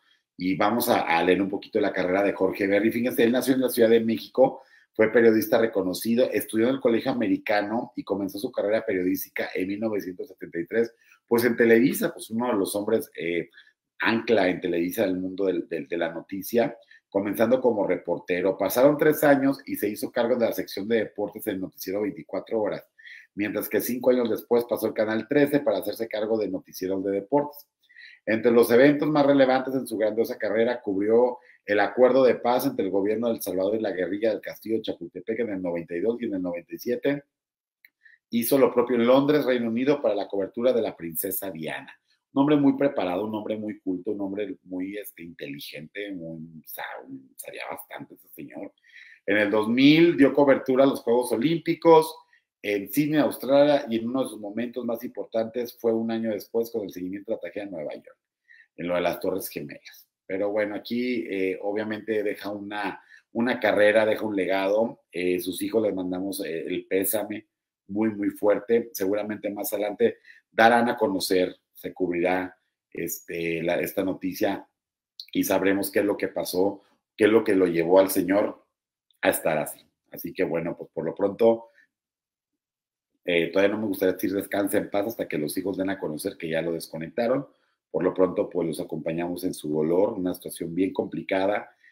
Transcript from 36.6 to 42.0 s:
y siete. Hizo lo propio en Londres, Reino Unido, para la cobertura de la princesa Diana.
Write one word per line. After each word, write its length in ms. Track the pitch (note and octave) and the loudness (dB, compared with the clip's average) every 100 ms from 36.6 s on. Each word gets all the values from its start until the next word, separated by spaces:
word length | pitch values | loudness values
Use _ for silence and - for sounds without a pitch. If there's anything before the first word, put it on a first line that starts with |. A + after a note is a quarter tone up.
| - | -10
y 40 | E2+ | -10
siete. 460 | A#2 A#2+ C#3 C#3+ - _ _ _ _ _ - _ _ _ _ | -6 -2 -2 -2 -6 _ _ _ _ _ -20 _ _ _ _
Hizo 280 | A#2 A2+ C#3 | -4 2 4
lo 160 | A#2 | 4
propio 220 | B2 A#2 A#2+ | 4 2 2
en 100 | A#2 | 4
Londres, 380 | C3+ C#3+ D3+ | 4 4 2
Reino 240 | B2+ B2 A#2 | 2 0 0
Unido, 340 | A2+ C3+ D3 | -2 0 0
para 140 | A2+ G2+ | 0 -2
la 140 | F#2+ | -4
cobertura 420 | G2+ F#2+ - B2 | -4 -6 -2 0
de 100 | A#2+ | 0
la 140 | G#2 - | -2 -6
princesa 560 | E2+ D#2+ G2 - G2 | -10 -6 -6 -6 -8
Diana. 420 | D#2+ D2+ C#2 - - | -8 -10 -10 -14 -20